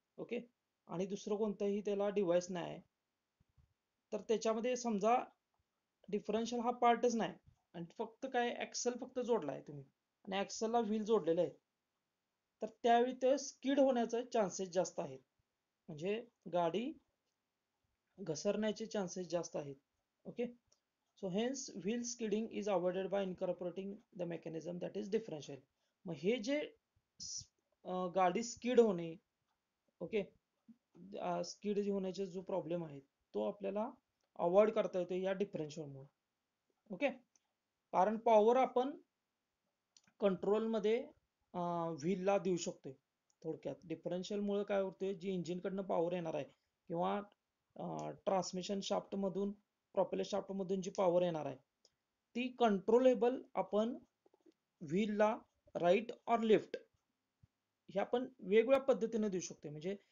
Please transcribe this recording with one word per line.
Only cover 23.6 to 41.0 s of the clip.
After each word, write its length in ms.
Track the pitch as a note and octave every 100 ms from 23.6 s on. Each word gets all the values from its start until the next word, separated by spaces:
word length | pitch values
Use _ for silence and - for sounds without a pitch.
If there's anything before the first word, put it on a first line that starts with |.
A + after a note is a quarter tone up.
| F3+ F#3+ G3 G#3+ _ -
the 120 | E3+
mechanism 460 | E3 E3 D#3+ E3 F3 F3
that 120 | F#3+
is 100 | G#3 A3
differential. 420 | - D3+ C#3+ C3 - _ _ _ F#3
मग 80 |
हे 240 | D3 F3 A#3+
जे 220 | G#3+ D4 - - _ _ _ _
स-, 260 | - - - _ _ _
अ, 240 | F3+ F#3 F3+ F#3
गाडी 280 | F3+ F#3+
स्किड 360 | A#3 - A#3+ A#3+
होणे, 360 | A3+ F3 E3 D#3+ _ _ _ _ _ _ _ _
ओके, 220 | E3+ G#3+ - _ _ _ - - _ E3+ F#3+ G3+
अ, 220 | F3+ F3
स्किड 460 | F3+ - G3+ G3+ G3+
होण्याचे 360 | G3 F#3 F#3 G3
जो 140 | F3+
प्रॉब्लेम 420 | F#3 F#3+ D#3 F3
आहे 160 | D#3+ C#3 - _ _
तो 140 | G#3 G#3+
आपल्याला 420 | G3+ G3 G3+ B3 - _ _ _ -
अव्हॉइड 360 | F3 F#3+ A3
करता 280 | A3 F3+ F#3
येतो 140 | F3
या 200 | F#3 F#3+
डिफरन्शियलमुळे. 720 | F#3+ G3+ E3+ D3+ D#3 C#3+ C3+ C#3 _ _ _ _ _ _ _ _
ओके, 160 | F#3 - - _ _ _ _ _ _ _
कारण 240 | E3+ G3 A3
power 400 | A#3 A3 G#3+ B3
आपण 340 | B3+ B3+ C4+ E4+ - _ _ _ _ _ _ _ _ - _ _
कंट्रोलमध्ये, 800 | G3+ F3+ G3 G#3+ A3+ A3+ G#3 A#3